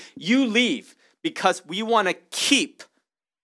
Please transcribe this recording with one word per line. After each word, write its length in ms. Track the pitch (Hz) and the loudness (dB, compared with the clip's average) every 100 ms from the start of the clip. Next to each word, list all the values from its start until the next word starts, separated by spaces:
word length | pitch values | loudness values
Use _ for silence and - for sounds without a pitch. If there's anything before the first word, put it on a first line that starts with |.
| - - | -4 -10
"You 280 | 170 254 | 0 2
leave, 520 | 262 208 240 127 - _ _ _ | 2 2 0 0 -8 _ _ _
because 420 | 160 - 190 180 | -8 -2 0 0
we 180 | - 190 | -4 -6
wanna 320 | 220 226 185 | 0 0 0
keep 680 | 165 _ - - 277 156 - - _ _ _ _ _ | -2 _ -6 2 2 2 -8 -20 _ _ _ _ _